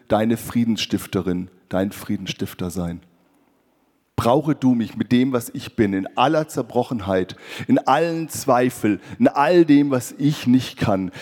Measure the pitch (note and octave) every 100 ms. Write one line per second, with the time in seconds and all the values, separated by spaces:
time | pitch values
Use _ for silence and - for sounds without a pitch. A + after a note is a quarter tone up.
0 | - G#2+ A2+ A#2 - A#2+ A#2 G#2 - G2+
1 | - G2 F2+ F2+ F#2 _ _ F#2 G2 -
2 | - G2+ F#2 - G2 - F2+ F#2+ E2+ E2
3 | - _ _ _ _ _ _ _ _ _
4 | _ - A#2 C#3 D3+ C#3+ C3 A#2+ A2 A2+
5 | G#2 B2 C3 B2 - B2+ - - G2+ G2
6 | F#2+ - C3 D#3 D#3 D3 A#2+ B2 B2 A#2
7 | F#2+ F#2+ F#2 - - - - C3 - C#3+
8 | E3+ E3 D#3+ - - B2 B2+ - G#2+ G2
9 | - - B2 C#3+ D3 F3+ D#3+ C#3+ C#3+ B2+
10 | - - C#3 D3+ A#2+ B2+ A#2+ - - G2
11 | F#2 -